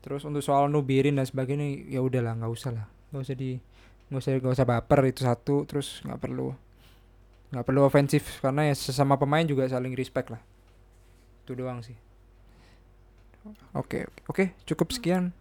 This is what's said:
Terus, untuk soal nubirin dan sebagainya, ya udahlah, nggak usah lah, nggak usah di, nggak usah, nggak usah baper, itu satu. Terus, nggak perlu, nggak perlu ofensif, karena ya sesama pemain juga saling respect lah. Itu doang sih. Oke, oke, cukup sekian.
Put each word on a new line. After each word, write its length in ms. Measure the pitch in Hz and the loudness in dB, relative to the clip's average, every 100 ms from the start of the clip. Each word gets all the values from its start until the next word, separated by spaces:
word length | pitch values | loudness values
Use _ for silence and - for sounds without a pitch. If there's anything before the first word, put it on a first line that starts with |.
Terus, 240 | - 139 | -8 -8
untuk 160 | 147 147 | -4 -4
soal 240 | 139 143 143 | 2 4 6
nubirin 460 | 147 135 135 139 | 4 4 4 4
dan 160 | 143 131 | 2 0
sebagainya, 400 | 135 127 143 147 139 147 | -2 -2 -2 -2 -6 -6
ya 140 | 131 | -2
udahlah, 320 | 131 127 117 | 0 0 -2
nggak 140 | 117 113 | -2 -4
usah 220 | 113 131 | -4 -6
lah, 140 | 113 104 - _ | -6 -8 -14 _
nggak 80 | 139 | -10
usah 160 | 131 131 | -8 -6
di, 240 | 131 127 - - - - _ | -6 -6 -12 -20 -20 -20 _
nggak 80 | 135 | -4
usah, 140 | 135 | 0
nggak 200 | 131 131 127 | 0 2 2
usah 80 | 127 | 4
baper, 340 | 117 - 143 | 2 4 4
itu 160 | 131 127 | 4 2
satu. 480 | 131 117 - 143 147 | 0 0 0 -2 0
Terus, 320 | 143 135 - | -6 -6 -10
nggak 160 | 139 123 | -10 -8
perlu, 400 | 135 127 131 135 - - - - - - - _ - | -6 -6 -6 -8 -16 -20 -20 -20 -20 -20 -20 _ -10
nggak 160 | 127 120 | -6 0
perlu 140 | 135 | 4
ofensif, 580 | 139 143 143 147 - - | 6 6 4 0 -2 -4
karena 240 | 135 139 | -2 2
ya 100 | 151 | 0
sesama 460 | 139 - 131 139 139 | 0 -2 0 2 4
pemain 240 | 143 151 | 4 2
juga 220 | 165 135 131 | 2 0 0
saling 260 | 127 127 | -2 -4
respect 400 | 127 131 - 123 | -6 -4 -6 -6
lah. 80 | 113 - _ _ _ - - _ - - - | -12 -16 _ _ _ -20 -20 _ -20 -20 -20
Itu 80 | - | -12
doang 260 | 127 127 123 | -6 -6 -8
sih. 140 | 113 113 - _ - - - - - - - _ - - - - 214 214 - | -12 -18 -20 _ -20 -20 -20 -20 -20 -20 -20 _ -20 -20 -20 -20 -20 -20 -10
Oke, 360 | - - - - - - | -8 -6 -8 -8 -14 -8
oke, 260 | 151 190 - | -2 -2 -2
cukup 280 | - 160 170 | -6 -2 -2
sekian. 400 | - 165 185 180 - | -2 0 0 0 -6